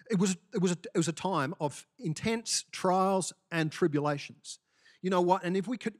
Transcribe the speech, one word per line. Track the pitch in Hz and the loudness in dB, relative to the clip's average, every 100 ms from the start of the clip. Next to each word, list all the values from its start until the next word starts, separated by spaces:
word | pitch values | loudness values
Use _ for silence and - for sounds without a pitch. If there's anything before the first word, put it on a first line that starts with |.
| - | -2
it | 190 | 2
was, | 196 185 _ | 2 0 _
it | 214 | 0
was | 180 | 0
a, | 175 - | 0 -2
it | 180 | -2
was | 170 | -2
a | |
time | 151 190 170 135 165 | -2 -2 0 0 -2
of | 147 - - - | -6 -6 -20 -8
intense | 202 151 220 226 226 - - | -6 -2 -2 -2 -2 -4 -6
trials | - 185 190 190 190 - - - | -4 0 2 4 2 -2 -8 -6
and | 165 156 | -2 0
tribulations. | - 175 147 147 143 - - - - _ _ _ - | 2 2 2 0 -2 -6 -16 -18 -18 _ _ _ -8
You | 185 | 0
know | 185 | 2
what? | 175 185 | 4 4
And | 175 190 | 2 -2
if | 202 | -2
we | 254 | -4
could, | 226 | -6